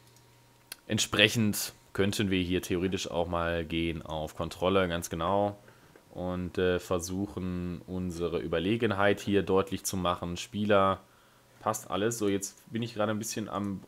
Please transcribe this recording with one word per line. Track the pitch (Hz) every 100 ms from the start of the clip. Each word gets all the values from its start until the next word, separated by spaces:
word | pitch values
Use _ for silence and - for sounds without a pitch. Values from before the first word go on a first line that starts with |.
| - - - _ _ _ - - -
Entsprechend | 107 - 101 107 120 104 95 - - -
könnten | - 98 104 101
wir | 95
hier | 87 90
theoretisch | - 90 92 92 -
auch | 85 85
mal | 85 85 85
gehen | 80 82 82 80
auf | - 78 78
Kontrolle, | - 82 - 90 98 90
ganz | 85 85
genau. | 85 85 101 101 98 - - - - -
Und, | - 90 90 90 87
äh, | 92 90
versuchen, | - 92 87 92 98 95 92 90 87 87 -
unsere | 92 92 85 85 82
Überlegenheit | 82 82 87 117 117 98 101 101
hier | - 98
deutlich | 90 95 95 95
zu | - 98
machen. | 87 87 87 87
Spieler | - 101 104 101 98 92 - - _ _ _ -
passt | - 107 -
alles. | 92 107 117
So, | 104
jetzt | 98 98 - -
bin | 113
ich | 117
gerade | 104 107
ein | 107
bisschen | 110 - 104
am, | 95 101 95